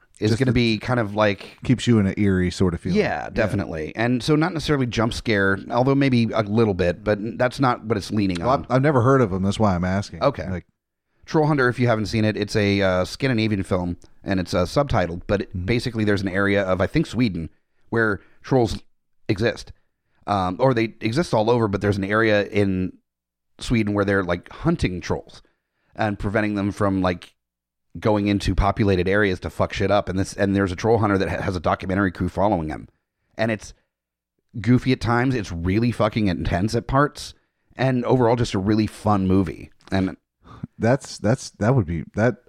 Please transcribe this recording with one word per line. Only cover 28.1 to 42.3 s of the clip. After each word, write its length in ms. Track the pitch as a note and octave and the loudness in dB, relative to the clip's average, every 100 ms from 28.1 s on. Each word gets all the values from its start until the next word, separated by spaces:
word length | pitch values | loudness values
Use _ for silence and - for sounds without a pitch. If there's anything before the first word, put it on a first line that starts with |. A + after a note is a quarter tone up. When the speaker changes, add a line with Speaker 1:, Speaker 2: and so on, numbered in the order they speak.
| G#2 G#2 | 2 2
Speaker 1:
into 260 | G2+ - F#2 | 0 0 0
populated 520 | G2+ G2+ G2+ F#2 F2+ | 0 2 2 2 2
areas 320 | G2+ G#2 F2+ | 2 2 0
to 80 | E2 | -6
fuck 240 | - F2+ | -4 -4
shit 160 | - G2 | -2 0
up. 160 | G2+ - | 0 0
And 100 | F2+ | -2
this, 160 | G2 | -4
and 220 | - G2 G2 | 0 0 2
there's 160 | G2 | 0
a 40 | F#2 | 0
troll 240 | A2 A#2 | 0 2
hunter 180 | G#2+ G2 | 2 2
that 120 | E2 | 0
ha-, 120 | F#2 | -2
has 140 | F2 F2+ | -4 -4
a 40 | |
documentary 520 | F2+ G2 F#2+ F#2+ G2 | -2 -2 -2 0 0
crew 180 | - F2+ | -2 -4
following 400 | - G2+ F#2 D#2 | 0 0 0 -2
him. 180 | B1 - _ _ _ _ - | -8 -14 _ _ _ _ -4
And 140 | A2+ | -2
it's 220 | G#2+ - - _ _ _ _ _ _ _ A#2 | -2 -8 -20 _ _ _ _ _ _ _ -4
goofy 300 | G2+ B2 B2+ | 2 2 2
at 80 | B2+ | 0
times. 340 | - A#2+ C3 B2+ | 0 0 0 -2
It's 160 | F#2 | -4
really 400 | E2+ F2 G2+ A#2+ | -4 0 2 0
fucking 360 | - G#2+ A#2 G2+ | 0 0 0 0
intense 460 | E2+ - F#2+ G#2+ A#2 | 0 -2 -2 0 -2
at 120 | - | 0
parts. 460 | C3+ D3 - - - _ _ _ - | 0 0 -2 -16 -18 _ _ _ -2
And 300 | C3 B2+ A#2 | 0 0 2
overall, 300 | B2+ A#2 A#2+ | 2 4 2
just 180 | A#2 | 0
a 60 | G#2 | 0
really 280 | F#2+ G#2+ G#2+ | 2 2 0
fun 400 | - G#2 G2+ F#2+ | -2 0 2 2
movie. 440 | F#2+ F2+ - - _ - | 2 2 -4 -16 _ -4
And 240 | F#2+ F#2 C#2 _ _ - - - - | -2 -2 -4 _ _ -20 -16 -16 -2
Speaker 2:
That's, 400 | A2 C3+ - - | 0 0 -2 -4
that's, 320 | G2+ - - | -2 -2 -4
that 240 | - G#2 C3 | -4 0 2
would 100 | E2 | 0
be, 180 | E2+ - G2+ | -4 -6 0
that 200 | A#2+ | 0